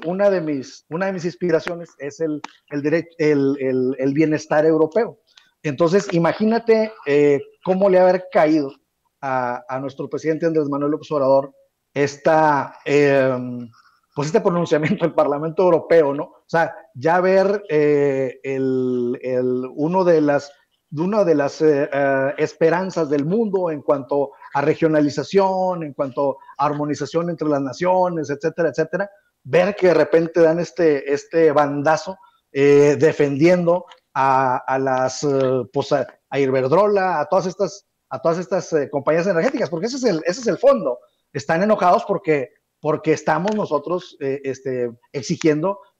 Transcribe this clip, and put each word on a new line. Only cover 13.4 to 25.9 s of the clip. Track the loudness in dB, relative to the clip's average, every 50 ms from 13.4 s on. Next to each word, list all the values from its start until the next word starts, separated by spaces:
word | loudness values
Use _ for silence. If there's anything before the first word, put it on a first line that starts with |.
| -6 -8 -10 -10 -12 -14 -18 _ _ _ _ _ _ _ _
pues | -6 -2
este | 0 0 0
pronunciamiento | 2 0 0 0 0 0 0 0 0 -2 -2 -2 -2
del | 0 0
Parlamento | 0 0 0 0 -4 -4 -4 -2 2 2
Europeo, | 4 2 2 2 4 4 4 4 2 0
¿no? | -4 -8
O | -12 _ _ _
sea, | -4 -2 -2 -2 -2 -4 -10 -20 _ -10
ya | -4 -2 0 2 2
ver, | 2 2 4 2 2 2 0 -4 -4 -2
eh, | 0 2 2 4 2 2 2 2 0 0 -2 -4 -6 -8 -8
el, | -6 -4 -2 -2 0 0 0 -2 -2 -2 -2 -2 -4 -4 -6
el, | -6 -4 -2 -2 -2 -2 -2 -4 -6 -8 -6
uno | -4 -4 -2 0 2 2
de | 4 4 4
las, | 4 2 0 0 -2 -8 -16 _ _ _ _ _ _ _
una | -6 -6 -4 -2 0 0 2
de | 2 2
las, | 2 0 -2 -2 0
eh, | 2 2 2 2 0 -2
eh, | -2 -2 0 0 0 0 0 -2 -2
esperanzas | -4 -4 -6 -2 0 0 2 2 0 -2 -4 -4 -4 -2 -2
del | -2 -2 -2
mundo | 0 -2 -2 -2 -2 -2 -4 -4 -4
en | -6 -4
cuanto | -2 -2 -2 -2 -4 -4 -4 -4 -4 -4 -8 -16 -16 -8 -6
a | -2
regionalización, | 0 0 0 0 0 0 2 2 0 0 -2 -4 -6 -2 0 0 2 2 0 -2 -2 -4 -4 -6 -8
en | -8